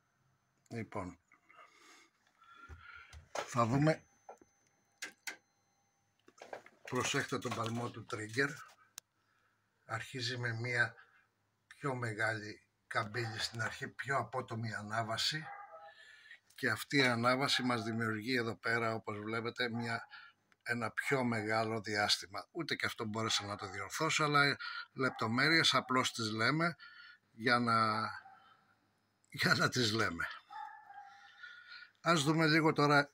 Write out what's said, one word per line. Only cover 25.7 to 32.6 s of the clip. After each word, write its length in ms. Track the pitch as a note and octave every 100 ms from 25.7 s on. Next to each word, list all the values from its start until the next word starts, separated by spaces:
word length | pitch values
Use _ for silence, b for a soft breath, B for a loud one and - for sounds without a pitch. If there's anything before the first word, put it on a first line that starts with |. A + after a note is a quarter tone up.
απλώς 380 | C3 - B2+ A#2+
τις 180 | - A2
λέμε 460 | A2 A#2 D3+ E3+ D#3+ B B B B _
για 280 | A2+ A2+ A#2+
να, 420 | A#2+ A2+ A2 G#2+ G#2+ - B B B B B B _ _ _ _ _
για 260 | - F3
να 140 | F3 D#3+
τις 240 | C3 A#2
λέμε. 340 | A2 G2+ E2+ - - - - - - - G5+ - B B B B B B B B B
Ας 220 | D#3+ E3+
δούμε 240 | C#3 D#3+ D#3+
λίγο 260 | D#3+